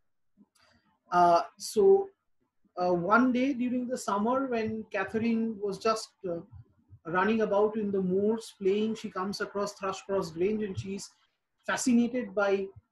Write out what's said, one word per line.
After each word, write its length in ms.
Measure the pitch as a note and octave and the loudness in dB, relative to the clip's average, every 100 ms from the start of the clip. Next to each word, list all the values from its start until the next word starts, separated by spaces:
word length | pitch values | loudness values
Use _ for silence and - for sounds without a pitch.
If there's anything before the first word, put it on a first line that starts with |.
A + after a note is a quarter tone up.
| _ _ _ _ - _ _ _ _ _ _ | _ _ _ _ -20 _ _ _ _ _ _
Uh, 320 | F3+ F3 E3+ - _ | 4 6 6 2 _
so, 500 | - A3 G3 G3 - _ _ _ _ _ _ - | -4 4 6 6 4 _ _ _ _ _ _ -4
uh, 160 | F3+ | 0
one 400 | F3+ F3 A3 B3+ | 0 4 4 4
day 220 | B3 C4+ | 2 0
during 340 | A#3+ B3 B3 B3 | 0 -2 -4 -4
the 100 | B3+ | -6
summer, 500 | - G3+ A3 C4 C4+ | -4 0 0 0 0
when 360 | A#3 A3 A3 G#3+ | -2 -2 -6 -6
Catherine 640 | G3 G3 A3 A#3 A3+ A3+ G3+ | -6 -4 -2 0 0 -2 -4
was 160 | G3+ F#3 | -6 -2
just, 320 | A3+ A3 - _ F#3 | -2 -2 -6 _ -8
uh, 100 | E3+ - - - _ _ - E3 | -8 -10 -20 -20 _ _ -16 -4
running 360 | F3+ G3+ A3+ | 0 2 2
about 360 | G#3 G3+ G#3+ A3 | 2 2 2 0
in 140 | G#3 | -2
the 100 | G3 | -2
moors 540 | F#3 F#3+ G#3 A3+ - - | 0 2 2 0 -6 -4
playing, 360 | G3 G3+ A3 G#3+ | 0 0 0 -4
she 160 | G#3 | -8
comes 280 | F#3 F#3+ G3 | -6 -6 -4
across 360 | G3+ G3+ G3 - | -6 -4 -6 -6
Thrushcross 580 | F#3+ F#3+ - G3 E3+ | -8 -8 -4 -4 -4
Grange, 300 | D#3+ F#3+ A3 | -2 -2 -2
and 160 | G#3 F#3+ | -4 -6
she's 280 | F#3+ G3 - _ _ _ _ _ - | -8 -10 -12 _ _ _ _ _ -6
fascinated 640 | F#3+ C4 A#3 A#3 B3+ G3+ | -2 4 4 4 -2 -4
by, 320 | F#3+ G3+ G3 F#3+ - _ | 0 2 2 -2 -12 _